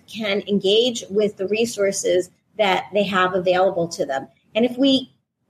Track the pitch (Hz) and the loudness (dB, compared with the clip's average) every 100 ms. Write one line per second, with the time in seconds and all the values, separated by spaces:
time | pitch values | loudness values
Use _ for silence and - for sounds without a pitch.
0 | _ 214 214 202 185 202 190 214 247 233 | _ -8 -4 -4 0 0 2 2 2 -2
1 | - 196 208 208 190 214 233 202 196 196 | -4 0 0 -2 -4 -2 -2 0 -2 0
2 | 190 180 175 _ _ - 202 180 - 196 | 0 0 0 _ _ -2 0 0 -2 -2
3 | 185 190 185 190 180 180 190 180 170 - | 0 0 0 0 2 2 2 0 -4 -4
4 | 143 135 - _ _ 220 247 247 277 262 | -4 -4 -6 _ _ -2 -2 2 2 2
5 | 262 _ _ _ _ | -2 _ _ _ _